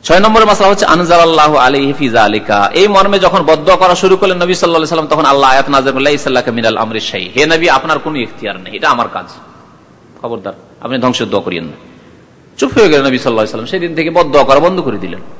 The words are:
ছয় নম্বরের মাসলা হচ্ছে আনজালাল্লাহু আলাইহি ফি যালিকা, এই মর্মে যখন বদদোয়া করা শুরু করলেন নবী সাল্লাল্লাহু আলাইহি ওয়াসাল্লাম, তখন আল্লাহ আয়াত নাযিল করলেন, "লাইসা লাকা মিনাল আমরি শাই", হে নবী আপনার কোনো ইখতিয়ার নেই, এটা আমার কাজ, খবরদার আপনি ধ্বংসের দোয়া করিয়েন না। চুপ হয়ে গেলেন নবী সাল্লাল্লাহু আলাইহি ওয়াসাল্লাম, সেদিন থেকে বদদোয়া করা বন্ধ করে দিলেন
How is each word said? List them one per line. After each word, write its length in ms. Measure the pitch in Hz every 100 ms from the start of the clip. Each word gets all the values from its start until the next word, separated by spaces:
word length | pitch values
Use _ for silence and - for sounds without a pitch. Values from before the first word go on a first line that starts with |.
ছয় 160 | - 170
নম্বরের 280 | 208 220 214
মাসলা 200 | 196 196
হচ্ছে 180 | 196 208
আনজালাল্লাহু 720 | 165 170 175 165 160 151 147
আলাইহি 360 | 127 139 139
ফি 160 | 139 135
যালিকা, 640 | 113 104 104 104 104 101
এই 140 | - 202
মর্মে 320 | 196 196 202
যখন 240 | 180 185
বদদোয়া 340 | 156 156 156 180
করা 180 | 180 180
শুরু 220 | 185 185
করলেন 200 | 196 180
নবী 160 | 175
সাল্লাল্লাহু 300 | 180 175 165
আলাইহি 120 | 156 165
ওয়াসাল্লাম, 120 | 151
তখন 280 | 151 143 139
আল্লাহ 160 | 135
আয়াত 180 | 135 139
নাযিল 220 | 143 135
করলেন, 120 | 131
"লাইসা 260 | 139 147 -
লাকা 220 | 127 123
মিনাল 260 | 117 113 110
আমরি 220 | 110 113
শাই", 300 | - 98 90 110
হে 100 | 151
নবী 220 | 160 165
আপনার 320 | 143 160 151
কোনো 200 | 156 147
ইখতিয়ার 400 | 110 - 110 92
নেই, 160 | 92 104
এটা 140 | 156
আমার 180 | 123 117
কাজ, 180 | 92 82 - - - - - _ _ _ -
খবরদার 320 | 120 113 98 - - _
আপনি 160 | 113 127
ধ্বংসের 320 | 123 120 110
দোয়া 140 | 98
করিয়েন 220 | 90 87 80
না। 60 | 76 - - - - _ _ _ -
চুপ 160 | 269
হয়ে 160 | - 208
গেলেন 160 | 151 139
নবী 120 | 127
সাল্লাল্লাহু 420 | 135 113 107 113
আলাইহি 0 |
ওয়াসাল্লাম, 60 | 113
সেদিন 300 | 185 170 160
থেকে 140 | 160
বদদোয়া 340 | 170 160 143
করা 160 | 131 135
বন্ধ 200 | 170 185
করে 180 | 147 101
দিলেন 220 | 90 87 -